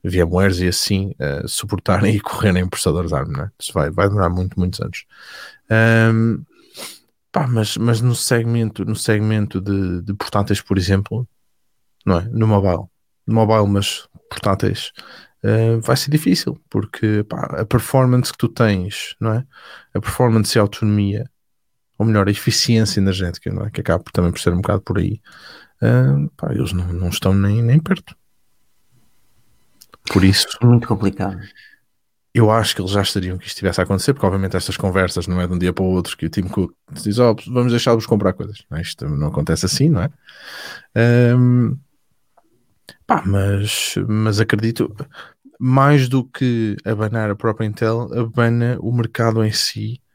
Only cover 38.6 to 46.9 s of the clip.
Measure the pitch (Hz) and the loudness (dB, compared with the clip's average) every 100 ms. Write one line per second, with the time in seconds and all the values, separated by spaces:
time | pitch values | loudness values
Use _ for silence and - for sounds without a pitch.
38.6 | _ 78 85 - 147 69 73 71 - 80 | _ -8 -8 -8 -6 -2 -2 -2 -2 -2
39.6 | 92 - 151 120 92 _ - - - - | -2 0 2 2 -2 _ -20 -20 -20 -18
40.6 | - - _ 117 117 120 120 123 123 123 | -16 -18 _ 2 4 6 4 4 4 4
41.6 | 117 131 _ _ _ _ _ _ _ _ | 2 -2 _ _ _ _ _ _ _ _
42.6 | _ _ - - - - 90 98 98 101 | _ _ -20 -20 -4 -2 0 0 2 0
43.6 | 104 - - 98 104 107 110 104 110 104 | -2 -4 -4 -4 -2 0 0 0 0 0
44.6 | 113 113 - - - - - _ - _ | -2 -2 -6 -6 -16 -18 -20 _ -20 _
45.6 | 127 135 139 147 127 131 123 - 127 117 | 2 4 6 4 2 -2 -4 -4 -2 0
46.6 | 110 101 - | -2 -4 -4